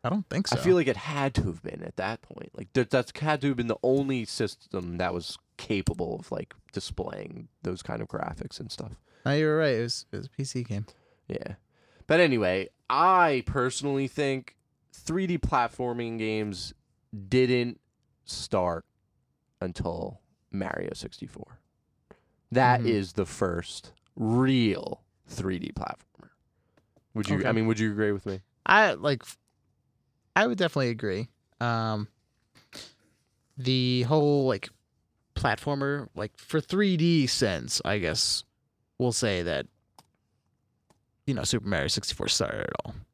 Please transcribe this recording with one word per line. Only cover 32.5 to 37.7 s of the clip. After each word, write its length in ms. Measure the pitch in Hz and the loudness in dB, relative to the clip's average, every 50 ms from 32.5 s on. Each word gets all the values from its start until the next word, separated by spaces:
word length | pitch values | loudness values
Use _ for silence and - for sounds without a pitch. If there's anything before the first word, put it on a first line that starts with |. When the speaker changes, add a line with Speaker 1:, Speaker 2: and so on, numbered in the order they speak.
| _ - _ _ - - - - _ _ _ _ _ _ _ _ _ _ _ _ _ | _ -20 _ _ -18 -18 -18 -18 _ _ _ _ _ _ _ _ _ _ _ _ _
Speaker 1:
the 460 | - 127 131 131 127 127 127 127 127 120 | -4 0 2 2 4 4 2 2 2 2
whole, 440 | 120 156 156 147 147 147 143 135 | 4 4 4 6 4 4 4 4
like, 220 | 131 110 101 - - _ _ _ _ _ _ _ _ _ _ _ _ _ | 2 2 0 -4 -10 _ _ _ _ _ _ _ _ _ _ _ _ _
platformer, 720 | - - 127 110 - - 147 143 139 139 139 143 143 123 - _ | -2 0 0 0 0 -2 -4 -2 -2 -2 -2 -2 -4 -6 -10 _
like, 200 | - 104 107 _ | -8 -8 -8 _
for 220 | - - - - 156 | -16 -12 -2 -2 -2
three 380 | - - - 190 208 196 185 | -2 0 0 2 2 4 4
D 300 | 160 165 170 170 156 135 | 4 4 4 6 4 4
sense, 540 | 120 - - 131 104 92 73 60 - | 2 2 2 2 2 2 -2 -4 -4